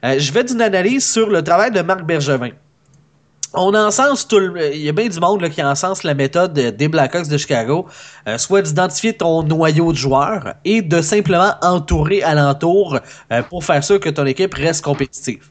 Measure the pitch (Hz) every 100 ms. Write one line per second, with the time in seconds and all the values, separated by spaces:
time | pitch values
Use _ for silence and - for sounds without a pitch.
0 | 120 135 147 165 247 240 226 190 180 262
1 | - - 220 190 156 170 226 202 170 190
2 | 160 165 143 135 120 - _ _ _ _
3 | _ _ _ _ - 170 185 208 214 208
4 | 277 269 - 208 190 175 151 147 147 151
5 | 233 165 175 202 170 151 143 143 185 190
6 | 175 139 139 170 180 151 120 104 151 160
7 | 165 175 160 147 - 131 113 156 180 -
8 | - - - 113 - 196 170 151 185 -
9 | 226 220 170 165 156 160 160 151 170 151
10 | 131 135 147 208 135 - 170 220 175 170
11 | 151 208 190 175 196 - 170 180 160 165
12 | 151 196 156 151 143 143 165 185 185 135
13 | - - - 117 123 180 165 151 147 202
14 | 170 147 139 131 190 - 147 156 - 139
15 | 135 - - 107 _